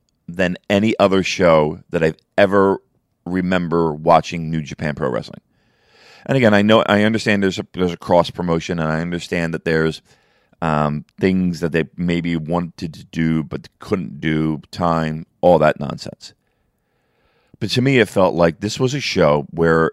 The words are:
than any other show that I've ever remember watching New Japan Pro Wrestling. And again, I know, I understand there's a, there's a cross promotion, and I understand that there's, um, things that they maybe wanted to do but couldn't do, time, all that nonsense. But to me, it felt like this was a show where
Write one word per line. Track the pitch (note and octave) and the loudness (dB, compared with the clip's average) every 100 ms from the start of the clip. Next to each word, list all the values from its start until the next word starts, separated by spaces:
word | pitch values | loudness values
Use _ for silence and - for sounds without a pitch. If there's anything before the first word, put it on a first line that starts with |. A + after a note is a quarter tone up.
| _ _ - | _ _ -12
than | F2 F2+ F2+ - | -4 -4 -4 -2
any | G2+ A2+ - | 0 0 2
other | G2 G2 | 2 2
show | - - F2+ D#2+ D2+ F2 _ | 0 0 4 4 2 -4 _
that | F2 | -2
I've | D#2+ - _ - | -2 -2 _ 0
ever | G2 G2+ G2 F#2+ - _ _ _ | 2 4 2 0 -6 _ _ _
remember | - F#2 F2+ F#2 E2+ E2+ E2 | -6 -4 0 -2 0 0 0
watching | D2+ D#2+ E2 - E2+ D#2+ | 0 4 4 2 -6 -6
New | D#2+ | -6
Japan | C#2 - D#2 | -8 -8 -8
Pro | D2 C#2+ | -6 -4
Wrestling. | A1+ - - _ _ _ _ _ _ - - - | -6 -8 -16 _ _ _ _ _ _ -20 -16 -4
And | C3+ | 2
again, | A#2 | 4
I | G#2 | 4
know, | G#2 A2 - | 6 4 4
I | G#2 | 2
understand | G#2+ A2 A2 G2+ | 2 0 0 0
there's | G2 F#2 | 0 -2
a, | F#2+ | -8
there's | F2+ F2+ | -4 -2
a | E2+ | -2
cross | - F2 E2 | 2 2 2
promotion, | - F2 E2 - E2+ | -4 -2 -2 -2 -4
and | D#2 | -2
I | D#2+ | -4
understand | E2+ F2 - F2+ E2 | -4 -8 -6 -4 -4
that | E2 | -4
there's, | - D#2+ D#2+ D#2 _ _ _ _ _ _ | -2 0 0 -2 _ _ _ _ _ _
um, | E2 D2+ D2 D2+ - - | -2 0 0 -4 -10 -2
things | F#2+ F#2 F2+ D#2+ | 0 2 0 -2
that | E2 | -2
they | E2 D2 - | -2 -4 -4
maybe | F2 F2 E2+ | -4 -2 -2
wanted | E2+ D#2 F2 E2+ - E2+ | -4 -4 -4 -4 -10 -12
to | D2+ | -12
do | - - D#2+ D#2+ | -12 -4 -2 -2
but | D2+ - - _ | -4 -12 -14 _
couldn't | - G2 E2 D2 | -6 -6 -6 -8
do, | D#2 D#2 D#2 D2+ - | -4 -2 -2 -4 -10
time, | - F2 E2 D#2 D#2 E2 _ | -4 -2 0 -2 -8 -12 _
all | F2 E2 | 4 6
that | D2+ - | 4 0
nonsense. | C#2 - - - - _ _ _ _ _ _ _ _ _ _ _ _ _ | -6 -10 -14 -16 -20 _ _ _ _ _ _ _ _ _ _ _ _ _
But | G#2+ | -4
to | B2 | 0
me, | B2+ C3+ | 2 2
it | G#2 | 2
felt | - F#2 | 2 2
like | D#2 E2+ D#2+ | 4 0 0
this | G#2 - | -6 -4
was | C3 | -4
a | C#3 | -4
show | - F#2+ D#2+ D2 C2+ | -4 0 2 2 -4
where | E2 E2 E2 D#2+ | -2 2 2 0